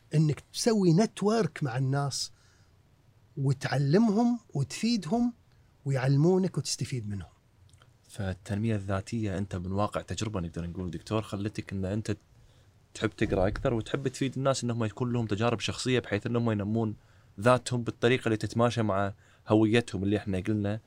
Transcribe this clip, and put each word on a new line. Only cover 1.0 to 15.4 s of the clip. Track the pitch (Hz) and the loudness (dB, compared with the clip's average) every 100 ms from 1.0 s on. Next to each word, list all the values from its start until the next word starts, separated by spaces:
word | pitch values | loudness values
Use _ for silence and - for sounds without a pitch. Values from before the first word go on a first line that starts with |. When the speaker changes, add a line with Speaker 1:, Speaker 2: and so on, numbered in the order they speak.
| 220 - 196 233 175 - | 4 2 0 2 0 -2
Speaker 1:
مع | 139 123 | -4 -2
الناس | 131 139 143 - - - _ _ _ _ _ _ _ _ _ - | 0 0 -2 -4 -8 -12 _ _ _ _ _ _ _ _ _ -4
وتعلمهم | 139 135 127 135 139 180 226 202 240 240 - 143 | -2 -2 -2 0 4 4 4 4 2 0 -4 -4
وتفيدهم | 135 - 220 240 156 226 240 - _ _ _ _ 139 | -4 -2 -2 -2 -2 0 0 -4 _ _ _ _ -4
ويعلمونك | 135 131 139 160 185 185 - | 0 2 4 4 4 0 -4
وتستفيد | - - - 123 104 | -6 -6 -6 -6 -6
منهم. | 101 82 _ _ _ - - - _ _ | -8 -10 _ _ _ -20 -20 -20 _ _
Speaker 2:
فالتنمية | - 95 95 - 101 113 107 | -8 -6 -6 -6 -2 0 -2
الذاتية | 98 98 - 117 107 92 | -2 -4 -2 -4 -2 -2
أنت | 104 95 | -4 -6
من | 90 | -4
واقع | 98 104 78 | -2 0 -2
تجربة | - 90 110 101 | -6 -6 -4 -4
نقدر | 85 82 85 | -6 -6 -8
نقول | 87 90 | -6 -8
دكتور | 80 - 107 | -8 -4 -4
خلتك | 110 98 104 - - | -4 -6 -6 -8 -8
إن | 98 92 | -6 -4
أنت | 107 107 104 _ - - - - _ _ - | -4 -4 -6 _ -20 -20 -20 -20 _ _ -6
تحب | 110 | -6
تقرأ | - 110 95 92 | -2 0 2 0
أكثر | 113 139 117 | 0 -2 -2
وتحب | 104 139 135 | -2 -4 -4
تفيد | - 135 131 | -4 -4 0
الناس | 135 131 120 | 0 0 0
إنهم | 117 113 | -2 -2
يكون | - 123 | -2 -2
لهم | 120 110 | 0 0
تجارب | 104 | 0